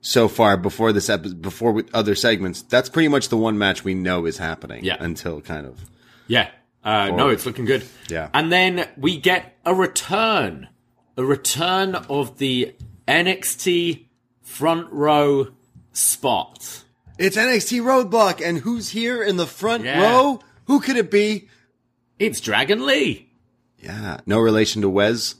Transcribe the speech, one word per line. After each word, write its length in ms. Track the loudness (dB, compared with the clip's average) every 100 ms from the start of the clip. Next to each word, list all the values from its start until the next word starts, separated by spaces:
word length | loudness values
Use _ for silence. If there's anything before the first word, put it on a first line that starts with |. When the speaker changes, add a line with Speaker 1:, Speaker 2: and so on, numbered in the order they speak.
Speaker 1:
so 260 | 2 2 4
far 280 | 4 4 4
before 340 | 0 0 2
this 140 | 2 0
epi-, 240 | -4 -4 -10
before 360 | -12 -2 0
with 220 | 0 -2
other 220 | -2 0 0
segments. 460 | 2 0 -2 -6
That's 260 | 0 0 0
pretty 180 | 0 2
much 200 | 2 0
the 80 | 0
one 200 | 0 0
match 240 | 0 0
we 100 | -4 -4
know 300 | -2 -2 -2
is 120 | -4
happening 440 | -8 -8 -12 -8
Speaker 2:
Yeah. 140 | -6 -4
Speaker 1:
until 400 | -6 -6 -8 -10
kind 240 | -10 -12 -12
of 120 | -18 -20 _ _ _ -2
Speaker 2:
Yeah. 200 | 0 0 -6 _ _
Uh, 260 | -2 0 0
no, 60 | 2
Speaker 1:
forward. 140 | 2
Speaker 2:
it's 120 | 2 -4
looking 200 | -6 -2
good. 180 | -2 -4 -20 -10
Speaker 1:
Yeah. 200 | -8 -2
Speaker 2:
And 180 | -2 2
then 360 | 2 2 0 -6 -4
we 200 | -4 0
get 380 | 0 0 -4 _ -2
a 80 | 0
return, 920 | 0 -2 -4 -2 0 0 -2 -6 -18 _ _ _ _ -4
a 80 |
return 720 | 0 0 0 -2 0 0 0
of 460 | -4 -4 -4 -4 -4
the 340 | -2 0 -2 -6 -20 -12 0
N 200 | 2 2
X 280 | -2 -4 -4
T 540 | 0 0 0 -4 _ _ _ _
front 500 | -20 -4 -2 -2 -4
row 580 | -2 2 4 4 2 0 _ _ -20 _
spot. 920 | -2 -2 0 0 -2 -4 -14 -18 -18 -20 _ -20 -2
Speaker 1:
It's 180 | 0 2
N 120 | 2
X 160 | 2 0
T 140 | -2
Roadblock, 600 | 2 2 4 4 4 2
and 160 | -2 -2
who's 300 | -4 -6 -6
here 320 | -4 -4 -2
in 160 | -2 -2
the 80 | -4
front 360 | -4 -2 -2 -2
Speaker 2:
Yeah. 160 | 2
Speaker 1:
row? 380 | 4 6 4 0 _ _ 0
Who 140 | 2
could 180 | 2 0
it 140 | 2
be? 380 | 2 2 -2 -8 _ _ _ _ _ _ _
Speaker 2:
It's 220 | -2 -2
Dragon 440 | -2 0 2 0 2
Lee. 440 | 0 0 -4 _ _ _ _ _ _
Speaker 1:
Yeah, 400 | -16 -12 -10 -10 -2
no 140 | 2
relation 420 | 4 4 2 0
to 60 | 0
Wes. 460 | 2 2 0 -4 -10